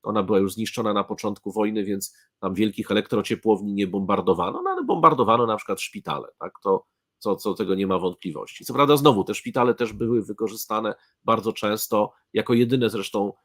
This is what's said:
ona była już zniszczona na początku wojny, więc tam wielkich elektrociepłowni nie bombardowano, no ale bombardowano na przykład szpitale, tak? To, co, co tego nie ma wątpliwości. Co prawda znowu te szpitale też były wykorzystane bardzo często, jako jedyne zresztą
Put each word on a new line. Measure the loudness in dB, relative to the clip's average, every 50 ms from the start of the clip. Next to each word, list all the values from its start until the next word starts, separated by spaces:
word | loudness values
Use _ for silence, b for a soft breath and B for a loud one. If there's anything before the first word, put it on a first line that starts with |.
ona | -6 -2 -2 -2
była | 0 2 2 2
już | 2 2 -2
zniszczona | -4 -6 -6 -4 -4 -2 0
na | 0 0 -2
początku | -4 -6 -6 -4 -6 -6 -6 _ -8
wojny, | -2 -2 -2 0 0 -2 -2
więc | -2 -4 -6 -6 -10 b b b b _ _
tam | -6 -4 0
wielkich | 0 0 0 0 -4 -4 0
elektrociepłowni | 0 0 0 0 -2 -2 -2 -2 -6 -2 2 2 2 2 0 -4 -2
nie | -2 -2
bombardowano, | -2 -2 -4 0 0 0 0 2 2 2 2 0 -4 -4 -4
no | -4 -4
ale | -4 -2 -2
bombardowano | -2 0 6 6 6 6 6 4 4 4 4 4
na | 2 0
przykład | -2 -2 -6 -6 -6
szpitale, | -6 -10 -10 -12 -8 -6 -8 -8 -8 -12 _ _
tak? | -12 -12 _ -6
To, | _ 2 2 2 0 _ _ _ _ _ _ _
co, | -2 -2 -2
co | -2 -2 -4 -2
tego | -2 0 0 0
nie | 0 2
ma | 0 0 0
wątpliwości. | 0 -2 -4 _ -10 -10 -8 -8 -12 -14 -16 -16 -12
Co | -6 2
prawda | 2 6 6 6
znowu | 6 6 4 4 4 0
te | -2 -6
szpitale | -6 -8 -4 0 2 2 2 2
też | 0 -2 -4
były | -2 -4 -2 0 0 0
wykorzystane | -2 -4 -6 -6 -6 -6 -6 -10 -8 -4 -4 -4 -2 -4 -6 b b b b b _
bardzo | 0 0 2 0 -4
często, | -4 -2 -2 -2 -2 -2 -2 -2 0 0 0 0 b b b b
jako | -4 -4 0 2 4
jedyne | 4 4 4 2 2 2 0
zresztą | -2 -4 -8 -4 -4 -4 -4 -4 -6 _